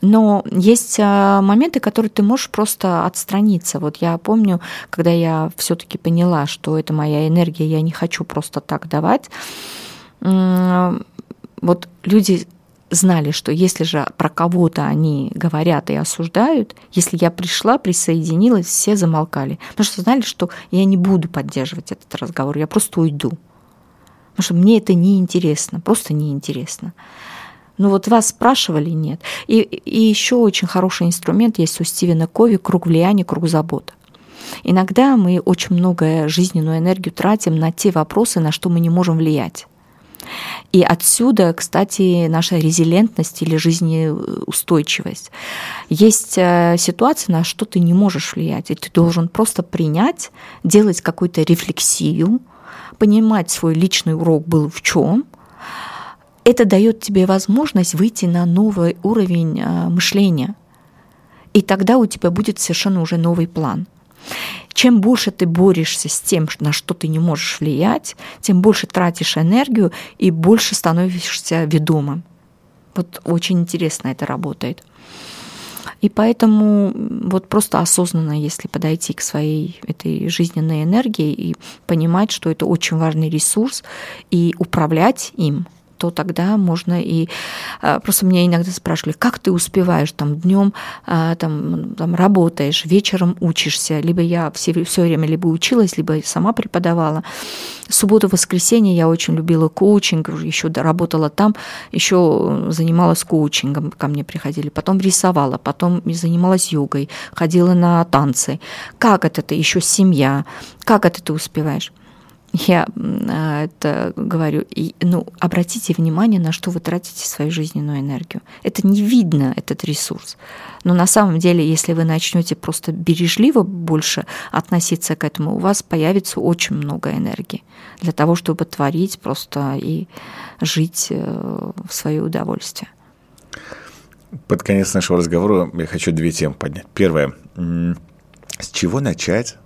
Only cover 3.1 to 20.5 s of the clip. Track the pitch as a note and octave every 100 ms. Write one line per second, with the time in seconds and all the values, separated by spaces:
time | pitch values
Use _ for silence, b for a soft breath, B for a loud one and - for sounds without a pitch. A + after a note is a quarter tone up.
3.1 | F3+ - G3 G#3+ F#3 - - D3+ D3 E3+
4.1 | E3 - A3 G#3 F3 B B B - E3+
5.1 | E3+ E3 D#3+ D#3+ - - E3+ - - E3+
6.1 | E3+ F3 E3+ C#3+ - - D#3 D#3 D#3 D3+
7.1 | D3+ D#3 E3 E3+ E3 D#3 D#3 D#3+ D#3+ E3
8.1 | - E3 - D3 - - D3 E3 D3 E3
9.1 | B3+ - B B B B B B B B
10.1 | _ F3+ F#3+ F#3 F#3 F#3 F3+ F3+ F3 -
11.1 | - - - - - E3+ F3 - _ -
12.1 | G#3 G3 F3+ - _ _ _ _ E3+ F#3
13.1 | E3+ D3 D3+ - D3+ F#3 - D#3+ D#3 C#3
14.1 | - D#3 - E3+ F3+ E3+ E3 C#3+ D3 D#3+
15.1 | D3 C3+ - E3+ D3+ E3 D3+ - D3 D#3
16.1 | - E3 F3+ B3+ D#4+ G#3 - b - F3
17.1 | E3+ E3+ E3+ F3+ - - C4 - F3+ -
18.1 | E3 D#3+ D#3+ A3 A3+ F3 - - G#3 F3
19.1 | D#3+ D#3+ - C3+ D3 B - - - F#3
20.1 | C4 A3+ - F3